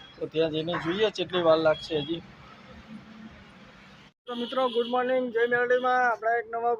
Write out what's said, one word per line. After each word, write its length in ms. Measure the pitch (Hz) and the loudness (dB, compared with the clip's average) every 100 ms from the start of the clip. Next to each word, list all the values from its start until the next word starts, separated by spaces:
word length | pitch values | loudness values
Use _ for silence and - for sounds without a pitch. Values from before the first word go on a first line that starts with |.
| - - | -20 -10
તો 100 | 151 | -4
ત્યાં 200 | 151 160 156 | 0 0 0
જઈને 180 | 160 165 | -4 -4
જોઈએ 280 | 156 190 214 - | -2 0 0 0
કેટલી 280 | 175 180 165 | -2 2 4
વાર 120 | 160 160 | 6 4
લાગશે 340 | 151 - 156 | 2 -2 -4
હજી. 200 | 147 170 - - - - - - - - - - - - - - - - - - - _ - | -4 -6 -8 -20 -20 -20 -20 -20 -18 -20 -20 -20 -20 -20 -20 -20 -20 -20 -20 -20 -20 _ -12
તો 100 | 240 | -8
મિત્રો, 260 | 240 262 262 233 | -4 0 0 0
ગુડ 160 | 233 247 | 0 0
મોર્નિંગ, 360 | 247 262 254 | 0 0 0
જય 140 | 226 240 | 0 2
મેરડીમાં 480 | 240 247 254 254 254 247 | 2 4 2 4 2 2
આપણા 260 | 220 226 233 | 0 0 0
એક 100 | 226 | -2
નવા 240 | 233 233 | -2 -2